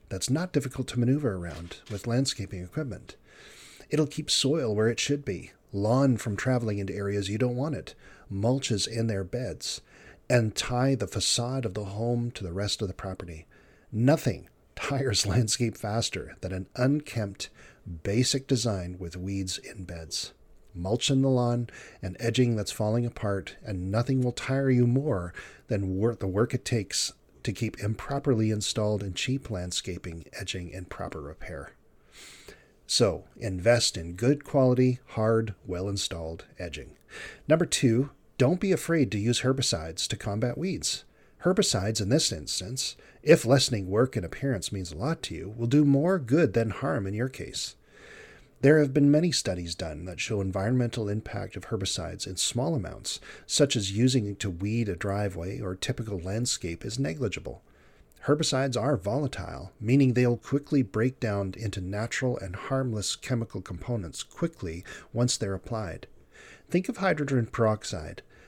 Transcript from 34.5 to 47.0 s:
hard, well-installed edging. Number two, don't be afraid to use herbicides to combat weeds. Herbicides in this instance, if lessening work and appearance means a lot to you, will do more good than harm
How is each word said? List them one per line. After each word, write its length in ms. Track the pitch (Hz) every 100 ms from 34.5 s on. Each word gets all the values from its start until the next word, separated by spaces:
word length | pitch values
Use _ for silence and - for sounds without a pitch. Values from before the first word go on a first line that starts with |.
| 143 131 127 127 123 -
hard, 460 | - 110 113 110 95 -
well-installed 800 | 87 98 98 - 85 82 82 - -
edging. 380 | 87 73 76 - - - - - -
Number 180 | 160 175
two, 460 | - 127 113 143 - _ -
don't 220 | 127 180
be 120 | 196
afraid 400 | 175 - 165 117
to 60 | 104
use 240 | 110 117
herbicides 640 | 127 135 120 82 80 82 -
to 80 | 107
combat 400 | 110 101 120 120
weeds. 480 | 185 135 - - - _ - -
Herbicides 560 | 175 185 - 107 98 110
in 100 | 98
this 220 | 147 -
instance, 640 | 87 73 - 92 131 - - - -
if 200 | - -
lessening 460 | - 139 - 113 92
work 260 | 101 127 110
and 80 |
appearance 480 | 85 - 139 107 -
means 200 | 98 85
a 60 | 80
lot 260 | 127 -
to 100 | -
you, 220 | 80 95 113
will 80 | 117
do 180 | 143
more 360 | 147 139 170 190
good 340 | 117 151 117
than 160 | 117 113
harm 380 | - 143 147